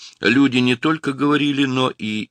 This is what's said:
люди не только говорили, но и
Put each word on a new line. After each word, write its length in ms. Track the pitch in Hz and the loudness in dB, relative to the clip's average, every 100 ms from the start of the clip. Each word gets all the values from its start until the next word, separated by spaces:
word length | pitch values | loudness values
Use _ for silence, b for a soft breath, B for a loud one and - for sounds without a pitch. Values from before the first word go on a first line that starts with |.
| B B | B B
люди 360 | 104 127 139 123 | 2 4 4 2
не 180 | 123 120 | 2 0
только 380 | 160 156 143 | 0 -2 -4
говорили, 520 | 131 147 147 147 139 135 | -2 0 2 0 0 0
но 280 | 131 127 - | 0 -2 -4
и 280 | 107 107 - | -6 -6 -6